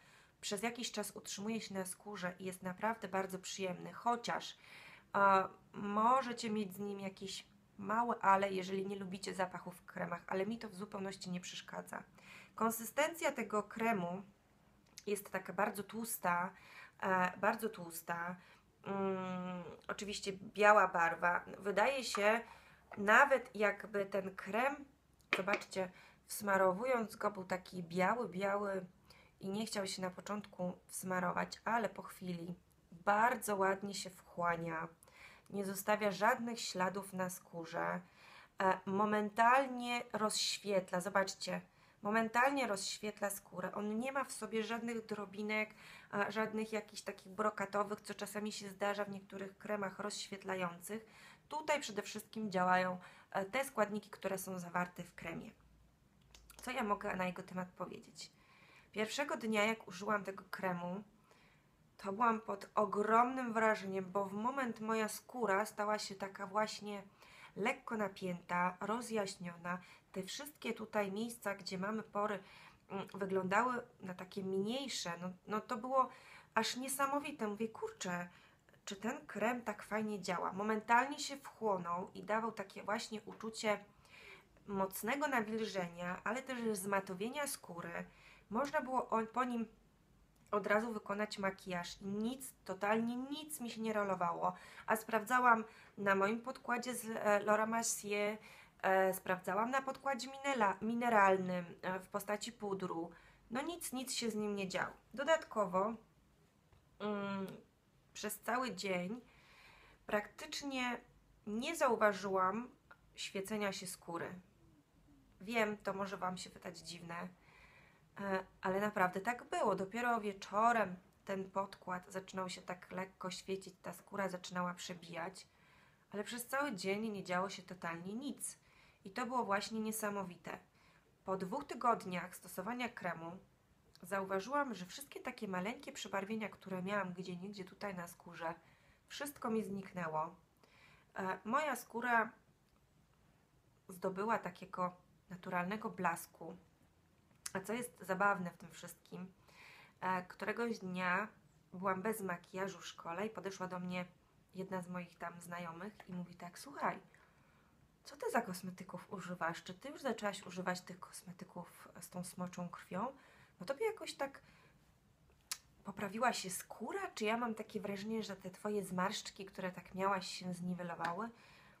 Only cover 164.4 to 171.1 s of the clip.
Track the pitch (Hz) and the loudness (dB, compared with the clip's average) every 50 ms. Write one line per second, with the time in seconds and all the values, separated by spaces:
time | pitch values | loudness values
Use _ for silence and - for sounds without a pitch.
164.4 | - - - - - - - - _ _ _ _ _ _ _ _ _ - - _ | -20 -20 -20 -20 -20 -20 -20 -20 _ _ _ _ _ _ _ _ _ -20 -20 _
165.4 | _ - - - - _ _ _ - 202 190 - 208 196 190 226 254 233 202 - | _ -10 -10 -10 -10 _ _ _ -14 -12 -8 -6 -6 -4 -2 2 2 2 2 2
166.4 | - 185 180 - - - - - 214 277 349 392 381 359 - - 220 208 226 240 | -2 -6 -6 -6 -8 -10 -10 -8 -6 -4 -4 -4 -4 -4 -4 -2 0 2 2 2
167.4 | 247 233 214 - 214 - - 208 185 202 202 196 202 220 220 220 208 202 190 190 | 0 -2 -2 -4 -6 -8 -6 -6 -4 -4 -4 -4 -4 -4 -2 -2 -2 -4 -8 -10
168.4 | - 185 185 - - 214 208 208 185 175 185 180 180 202 214 - - - - - | -10 -12 -10 -6 -4 -2 -2 -2 -2 -2 0 0 2 2 0 -2 -8 -8 -10 -12
169.4 | 190 - - - 185 180 180 180 - - - 185 190 196 202 190 185 - - - | -14 -12 -10 -8 -6 -6 -6 -8 -14 -10 -4 0 2 2 2 2 -2 -4 -8 -6
170.4 | 180 185 180 180 175 180 180 175 180 175 170 165 170 170 | -4 -4 -4 -4 -2 -4 -2 -2 -4 -6 -4 -2 -2 -2